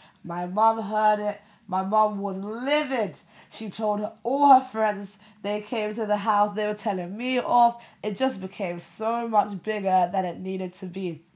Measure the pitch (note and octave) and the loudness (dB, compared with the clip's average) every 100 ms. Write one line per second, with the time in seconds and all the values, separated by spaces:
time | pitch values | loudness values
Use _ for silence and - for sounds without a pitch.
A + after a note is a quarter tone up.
0 | - _ - F3 F3+ G3 A3 A3+ G3+ G#3+ | -20 _ -10 -6 -4 2 4 4 0 2
1 | G#3+ G#3+ G#3 - _ _ - F#3 F#3+ G#3 | 4 4 0 -6 _ _ -6 -4 0 2
2 | G#3+ G3+ G3+ F#3+ G3+ A3+ C4 D4 C#4 C4 | 2 0 -4 -6 -6 -6 0 0 0 -2
3 | G3 - - - - - A3 - G#3+ G#3 | -2 -6 -20 -20 -16 -10 -10 -4 -2 -2
4 | G#3 - A#3 C#4 C#4+ C4 C4 A3 G#3+ G3 | -4 -6 -2 4 8 8 6 0 0 0
5 | G3+ - - _ G3+ G#3 G#3 A3+ G#3+ G#3+ | -8 -14 -20 _ -4 -4 -4 -4 -4 -4
6 | G#3 G#3 G#3+ G#3 G#3 F#3+ G#3 G#3 A3+ F#3+ | -2 0 2 2 2 0 -4 -2 -2 -4
7 | F3 G#3 B3+ B3+ - - A#3+ A#3 - _ | -4 -6 -2 -2 2 4 4 2 -12 _
8 | G#3+ - C4 F#3+ F#3 - F#3 F3 - - | -6 -2 -2 -2 -8 -6 -6 -6 -8 -6
9 | A3 A#3 A#3 G#3+ G#3 G3 G#3+ G#3+ F#3+ F#3 | -4 -2 0 2 2 -2 -6 -4 2 2
10 | F3+ F#3+ F3+ F3 F#3 F#3+ F#3 - F#3 F#3+ | 2 0 -4 -4 -6 -6 -6 -8 -10 -8
11 | F3+ D#3 _ | -8 -8 _